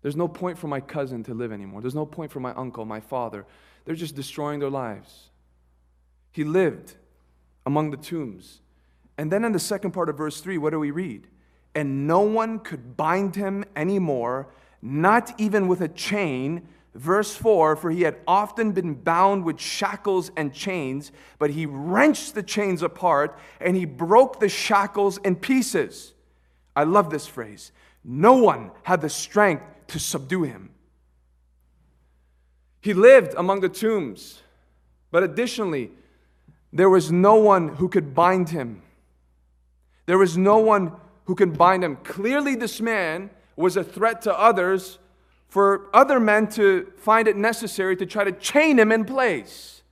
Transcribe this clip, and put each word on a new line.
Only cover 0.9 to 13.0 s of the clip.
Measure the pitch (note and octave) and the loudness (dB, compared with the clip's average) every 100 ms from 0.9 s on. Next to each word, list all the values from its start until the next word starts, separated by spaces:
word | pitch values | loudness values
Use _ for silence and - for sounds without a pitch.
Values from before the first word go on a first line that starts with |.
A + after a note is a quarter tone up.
| D#3 C3+ B2 | -8 -8 -8
to | A2+ | -10
live | A#2 A#2+ | -10 -8
anymore. | G#2 G2 G2 | -10 -14 -10
There's | A#2+ C#3+ | -8 -8
no | D3+ | -8
point | D#3+ D3+ | -10 -14
for | C#3+ | -10
my | B2+ - | -12 -10
uncle, | B2+ A#2 | -12 -12
my | A2 A2 | -12 -12
father. | G#2+ C3 A#2 G#2+ G2 _ _ _ - | -8 -8 -8 -10 -18 _ _ _ -12
They're | D#3+ | -10
just | E3 C#3 | -10 -12
destroying | C3+ - D3 D3 | -12 -8 -8 -6
their | C#3+ | -6
lives. | C#3 B2 G2+ - - _ _ _ _ _ _ _ _ _ _ _ | -6 -8 -12 -18 -20 _ _ _ _ _ _ _ _ _ _ _
He | - | -8
lived | D3+ F3 F3 A2+ - - _ _ _ _ _ _ - | -2 0 0 -2 -18 -20 _ _ _ _ _ _ -4
among | D3 D#3 | -2 -2
the | C#3+ | -8
tombs. | - E3+ C3+ F#2 F2+ _ _ _ _ _ _ - | -10 -10 -10 -14 -20 _ _ _ _ _ _ -10
And | D#3 | -4
then | G3 A#3 | -2 -2
in | |
the | F#3+ | -2
second | - G3+ G3 | -4 -6 -6
part | F#3 D#3+ | -4 -6
of | C#3+ | -4
verse | D#3 - | -8 -8
three, | F#3 F3+ | -8 -4
what | D3+ | -4
do | D#3+ | -2
we | D3 | -4
read? | D3 F#3 G#2+ _ _ _ _ _ | -6 -8 -10 _ _ _ _ _
"And | D3+ C#3+ C3+ C#3+ | -6 -4 -4 2
no | E3+ | 2
one | G#3 A3 A3+ A3 | 2 0 -2 -6
could | - D3+ A#2+ | -12 -16 -14
bind | B2 | -6